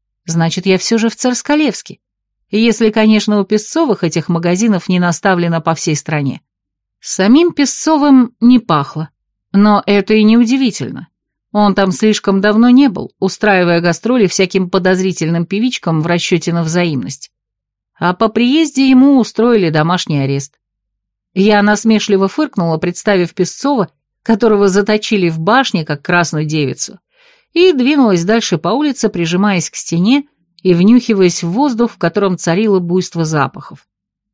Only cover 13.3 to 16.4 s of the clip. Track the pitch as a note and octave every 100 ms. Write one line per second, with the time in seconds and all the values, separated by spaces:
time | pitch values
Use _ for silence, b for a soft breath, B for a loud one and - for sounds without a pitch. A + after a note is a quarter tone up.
13.3 | - G#3+ F#3+ F3 E3+ F3 E3 A3+ B3+ F#3
14.3 | - F#3 G3 F3+ F#3+ F#3 F#3 F#3+ F3 D#3+
15.3 | E3+ E3+ G3 B3+ - F3+ D#3+ E3 E3+ -
16.3 | E3+